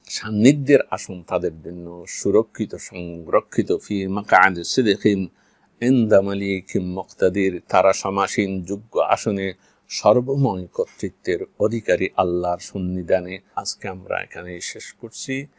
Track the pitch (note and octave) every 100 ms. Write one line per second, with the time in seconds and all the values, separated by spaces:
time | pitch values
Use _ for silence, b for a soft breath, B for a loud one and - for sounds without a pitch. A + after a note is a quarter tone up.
0 | - - A2 G#2+ A#2+ D3+ C3+ C#3 - F#2
1 | - F2+ E2+ F#2 F2 D#2+ E2+ F2 E2+ F2
2 | - - G2+ G2+ A2+ - G#2+ F2 - F#2
3 | F2 E2+ D#2 - - - - F2 - G2+
4 | F#2+ G2+ G#2 G2 F#2+ F2 E2+ - A2+ G2
5 | G#2+ G2 F2+ _ _ _ _ _ A#2+ C3
6 | A2 G2+ G2 G2 G2 F#2+ - G2+ F2+ F#2
7 | - - F#2+ F#2+ F#2+ F2 - F#2 F#2+ F#2+
8 | G2+ G2 F#2+ - G2 F#2+ F2 G2+ A2 -
9 | D#2 G2+ A2+ G2 F#2+ F#2 _ _ _ -
10 | G#2 A#2+ B2+ C#3 C3 F#2 F2+ - F2+ -
11 | G2 - F#2 F2 F#2 - G#2+ A2+ G2 F2
12 | F#2 - F#2 F2 F2 F2 - G2 F2+ F#2
13 | E2+ F#2 F2+ F#2+ _ - G2 - G2+ F#2
14 | F#2+ F#2 F#2+ - F2+ F2 - A2 - -
15 | A2+ - - C3+ C#3+